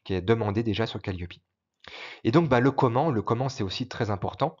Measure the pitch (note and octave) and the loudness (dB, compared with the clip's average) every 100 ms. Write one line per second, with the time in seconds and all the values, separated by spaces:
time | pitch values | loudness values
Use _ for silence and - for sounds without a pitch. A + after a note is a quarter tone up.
0 | - F#2 F#2 A2+ G#2+ G2+ A2+ G2 A2 G#2+ | -4 -2 2 2 2 0 0 -2 -2 -4
1 | - F2+ F2 - _ _ _ _ - - | -8 -8 -10 -14 _ _ _ _ -20 -16
2 | - - - D#3 E3 B2 C3+ C#3+ C3+ A#2+ | -16 -4 2 4 4 4 4 4 2 2
3 | E3 A2+ - A#2 C3 - G2 - - - | 0 -2 0 -2 -2 -4 -6 -4 -8 -4
4 | G#2+ G2+ F#2+ - C#3+ - | -4 0 -2 0 -2 -2